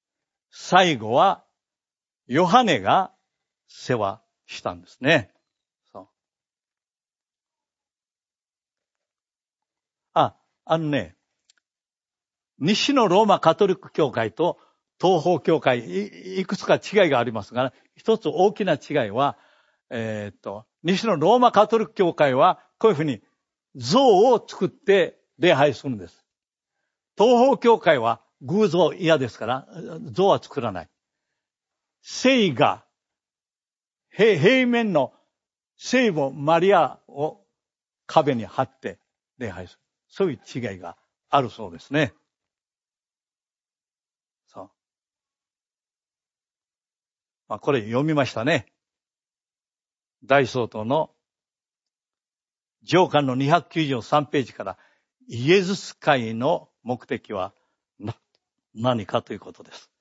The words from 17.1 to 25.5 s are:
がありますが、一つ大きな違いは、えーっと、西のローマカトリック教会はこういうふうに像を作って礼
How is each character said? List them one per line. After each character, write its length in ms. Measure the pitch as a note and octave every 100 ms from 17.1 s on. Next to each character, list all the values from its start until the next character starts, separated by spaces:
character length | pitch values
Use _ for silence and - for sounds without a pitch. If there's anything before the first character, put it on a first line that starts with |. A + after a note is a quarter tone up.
が 80 | C3
あ 60 |
り 80 | A#2+
ま 100 | A2
す 120 | G2+
が、 180 | A#2 C3 - _ _
一 220 | - A3
つ 100 | D#3+
大 240 | D#3 G3
き 120 | G#3 F#3+
な 80 |
違 340 | D3+ - D3 A2
い 20 |
は、 280 | G#2+ C#3 - _ _ _ _ _
え 400 | A#2+ A2 G#2+ G#2
ー 20 |
っ 40 | -
と、 300 | - G2+ - _
西 240 | D#3 F#3 A3+
の 100 | E3+
ロ 200 | D#3+ B3
ー 20 |
マ 140 | B3
カ 160 | - G#3+
ト 100 | A3+
リ 60 |
ッ 40 | F#3
ク 60 |
教 200 | - F3
会 200 | - D3
は 280 | B2+ E3+ E3+ _ _
こ 100 | A3
う 20 |
い 40 |
う 20 | D3
ふ 40 |
う 40 |
に 180 | D#3 A2+ _ _ _ _ _ D3+
像 240 | A#2+ G#3+ C4+
を 380 | F#3+ A#3+ A3+ -
作 200 | - F#3
っ 20 |
て 500 | - - G3 D#3 - _ _
礼 160 | D#3+